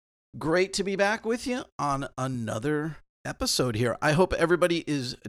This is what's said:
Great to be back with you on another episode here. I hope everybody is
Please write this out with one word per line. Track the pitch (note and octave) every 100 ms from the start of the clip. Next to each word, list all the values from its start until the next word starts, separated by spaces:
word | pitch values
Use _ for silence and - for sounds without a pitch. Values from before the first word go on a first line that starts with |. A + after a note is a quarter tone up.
| _ _ _ A#2+
Great | C#3+ F3 F#3+
to | G3
be | F#3+
back | G3 G3+ A3
with | A3 A#3+
you | C4+ B3 - -
on | C#3+ C#3 C#3 -
another | C3 B2 A2 A2 C#3 D3+ D#3 D3+ _ _
episode | C3+ - - - B2+
here. | G#2+ A#2+ -
I | D3+
hope | D3+ F#3
everybody | - E3 E3+ F3 E3+ -
is | D3 A#2+ -